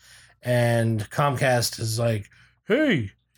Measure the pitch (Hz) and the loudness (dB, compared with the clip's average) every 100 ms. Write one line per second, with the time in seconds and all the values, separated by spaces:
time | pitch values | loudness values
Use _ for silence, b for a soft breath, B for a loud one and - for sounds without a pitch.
0 | B B B B 123 123 120 117 113 110 | B B B B -2 2 2 2 0 -2
1 | 101 - 143 131 135 123 113 - 113 113 | -4 -2 0 0 2 2 0 -6 -6 -2
2 | 117 110 - b b b - 247 302 156 | -2 -2 -6 b b b -2 0 2 0
3 | 101 - _ | -2 -12 _